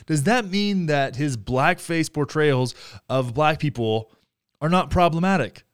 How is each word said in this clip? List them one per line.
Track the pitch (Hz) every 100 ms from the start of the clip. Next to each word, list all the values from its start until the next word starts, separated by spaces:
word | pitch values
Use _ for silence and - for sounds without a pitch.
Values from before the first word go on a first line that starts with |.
| -
Does | 156
that | 139 247 202
mean | 196 208 196 170
that | 147 135 123
his | 147 120
blackface | 98 127 151 180 - 165 156
portrayals | - 139 156 151 131 127 - - - -
of | 131 123
black | 120 151 156
people | 151 120 113 113 110 _ _ _ _ -
are | 151
not | 180 -
problematic? | 180 170 160 185 190 110 - _